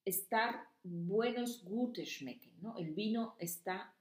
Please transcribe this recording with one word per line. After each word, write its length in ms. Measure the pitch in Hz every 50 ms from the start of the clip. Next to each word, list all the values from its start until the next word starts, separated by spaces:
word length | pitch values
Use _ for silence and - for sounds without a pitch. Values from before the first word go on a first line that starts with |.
| -
estar 640 | 196 185 - - - 233 214 226 240 240 - - - _ _ -
bueno 600 | 180 175 170 170 175 196 220 233 247 233 247 240
es 200 | 233 233 - -
gutes 460 | 175 202 233 247 - - 180 151 -
schmecken, 440 | - - 147 127 120 - - - - -
¿no? 160 | 170 220 233 208
El 140 | 170 160
vino 440 | 156 180 214 214 220 233 226 226 - -
está 540 | 175 170 - - - 190 185 180 - - - _